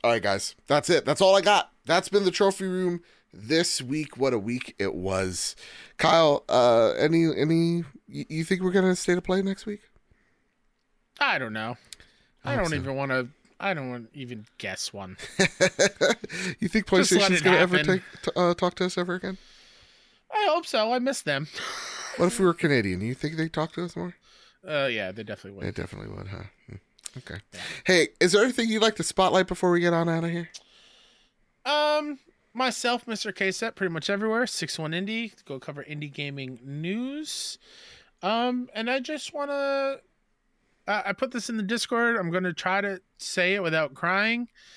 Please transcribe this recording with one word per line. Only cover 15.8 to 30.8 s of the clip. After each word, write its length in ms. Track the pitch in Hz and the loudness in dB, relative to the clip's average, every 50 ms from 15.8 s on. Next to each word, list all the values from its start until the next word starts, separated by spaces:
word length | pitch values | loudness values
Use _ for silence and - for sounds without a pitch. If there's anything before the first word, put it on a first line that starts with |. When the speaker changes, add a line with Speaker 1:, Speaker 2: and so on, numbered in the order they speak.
| 185 196 - - - - 220 - - - 165 180 185 185 139 - | 0 0 2 0 0 0 0 -4 -10 -12 -10 -8 -8 -8 -6 -6
Speaker 1:
You 80 | - 175 | -4 -2
think 200 | - 220 - - | 0 -2 0 4
Speaker 2:
Just 240 | 190 185 - - | 4 4 6 6
let 100 | 180 175 202 190 | 4 4 4 4
Speaker 1:
PlayStation's 100 | 185 165 | 4 4
Speaker 2:
it 40 | 151 | 4
Speaker 1:
gonna 120 | 185 185 | 6 6
ever 220 | 170 180 180 175 151 | 6 6 4 4 2
Speaker 2:
happen. 160 | 151 180 185 | 2 2 0
Speaker 1:
take, 260 | 190 - - - - | 0 -2 -8 -16 -8
t-, 80 | - 180 - | -6 -4 0
uh, 180 | 175 180 175 175 | 2 2 2 2
talk 200 | - 185 180 - | 2 0 0 0
to 80 | - 185 | 0 -2
us 120 | 185 - 180 | -2 -2 -2
ever 160 | 175 185 180 | -4 -2 -4
again? 240 | 185 190 190 190 - - - - - - - _ _ _ _ _ _ _ _ _ _ _ - | -6 -6 -8 -8 -10 -14 -20 -20 -20 -20 -20 _ _ _ _ _ _ _ _ _ _ _ -6
Speaker 2:
I 140 | - 415 427 359 | -2 0 2 2
hope 160 | 311 349 330 | 2 2 0
so. 260 | - - 226 214 226 | -2 0 0 2 2
I 60 | 247 254 | 0 0
miss 240 | 247 269 247 - | 0 -2 -2 -2
them. 260 | - 151 139 139 156 - | -2 -2 -2 -2 -4 -6
<laughs> 60 | - - - - - - - - - - - - - | -8 -10 -10 -8 -10 -10 -10 -12 -12 -12 -12 -8 -2
Speaker 1:
What 100 | - 170 | 0 2
if 140 | 185 - - | 2 4 4
we 60 | 190 | 4
were 80 | 175 165 | 4 4
Canadian? 460 | - - 151 139 120 101 98 92 90 | 2 2 4 4 4 4 2 0 -2
You 140 | 104 117 127 | -2 -4 -4
think 220 | - - 151 160 | -4 -4 -4 -2
they'd 160 | 160 160 160 | -4 -4 -2
talk 200 | - 160 156 - - | -2 -4 -4 -4 -4
to 100 | 165 180 | -6 -8
us 100 | 170 - | -6 -6
more? 220 | 175 175 175 - _ _ _ - _ _ _ _ _ - 180 | -8 -10 -10 -10 _ _ _ -20 _ _ _ _ _ -8 -4
Speaker 2:
Uh, 180 | 156 143 139 131 | -2 0 0 0
yeah, 220 | 117 107 98 92 | 0 -2 -4 -4
they 100 | 95 113 | -6 -8
definitely 300 | 110 110 101 - - 101 | -10 -10 -12 -12 -14 -16
would. 140 | 101 98 - 90 | -12 -8 -8 -6
Speaker 1:
They 20 | - - | -6 -6
definitely 260 | - - - - - - - | -8 -8 -10 -12 -12 -12 -12
would, 100 | - 95 | -12 -12
huh? 160 | 95 95 87 87 - - _ _ - | -12 -12 -12 -14 -16 -20 _ _ -20
Hmm. 80 | - 101 _ _ _ _ - - - 131 | -20 -20 _ _ _ _ -16 -16 -14 -16
Okay. 180 | - - - - - _ - | -14 -12 -12 -12 -14 _ -16
Speaker 2:
Yeah. 60 | - - - - - - | -14 -12 -12 -12 -4 2
Speaker 1:
Hey, 240 | - 185 170 151 - - - | 4 4 4 4 2 2 2
is 140 | 170 180 | 2 4
there 100 | 185 202 | 6 6
anything 260 | 233 254 240 - 226 226 | 4 4 2 0 0 2
you'd 140 | 214 214 | 2 4
like 140 | 220 220 220 | 4 2 2
to 80 | - 160 | 0 -4
spotlight 420 | - - - 190 185 - 190 185 | -2 2 2 4 4 4 4 2
before 240 | - 180 - - 180 | 2 0 0 2 2
we 80 | 175 175 | 4 4
get 140 | 175 175 | 4 2
on 160 | 170 165 170 170 | 2 2 2 2
out 160 | 165 165 165 | 0 0 -2
of 60 | 170 | -2
here? 180 | 170 170 170 - - - - _ _ _ | -4 -6 -8 -10 -14 -20 -20 _ _ _